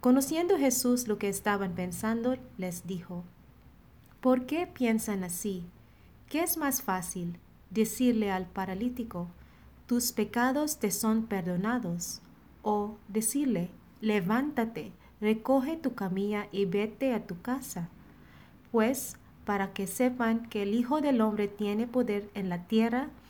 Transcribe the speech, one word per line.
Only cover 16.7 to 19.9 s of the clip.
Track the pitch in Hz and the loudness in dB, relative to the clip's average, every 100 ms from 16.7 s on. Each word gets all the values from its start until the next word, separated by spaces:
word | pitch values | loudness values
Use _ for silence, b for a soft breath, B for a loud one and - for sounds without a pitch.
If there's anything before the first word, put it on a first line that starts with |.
| 202 220 226 269 | 2 -2 -2 0
a | 226 - | 0 -4
tu | 175 | -10
casa'? | - 262 - - 170 - B B B B B B - | -4 -6 -6 -8 -8 -10 B B B B B B -2
Pues, | 226 220 277 - - - - | 2 4 2 -4 -12 -20 -14
para | - 202 196 | -4 -2 -2
que | 196 | -2
sepan | 190 | -6